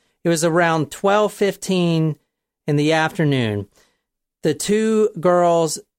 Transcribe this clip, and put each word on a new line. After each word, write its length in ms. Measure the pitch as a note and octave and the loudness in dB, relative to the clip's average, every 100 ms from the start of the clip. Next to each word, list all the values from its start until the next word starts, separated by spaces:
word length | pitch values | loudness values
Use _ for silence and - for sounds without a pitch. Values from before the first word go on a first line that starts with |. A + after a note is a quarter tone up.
| _ _ | _ _
it 40 | E3+ | -2
was 160 | E3 | 0
around 460 | E3+ E3 E3+ D#3+ C#3+ | 0 2 2 0 -2
twelve 420 | - G3 G3+ G#3 | -4 0 2 0
fifteen 840 | - G3+ - - F#3 F3 E3 D#3+ D3+ _ _ _ _ - | 0 -4 -4 -4 -2 0 0 -2 -4 _ _ _ _ -2
in 100 | D3 | 0
the 160 | D3 | 2
afternoon. 760 | D#3+ D#3 - D3+ C3+ A2+ G#2 G2+ _ _ _ _ _ _ _ | 2 0 0 0 0 -2 -4 -8 _ _ _ _ _ _ _
The 120 | E3 | -4
two 560 | D3 - G#3 A3 A3 G#3+ F3+ | -4 -2 0 0 2 0 0
girls, 580 | F3+ F3 F3 E3+ D#3+ - - | 0 2 4 2 0 -4 -14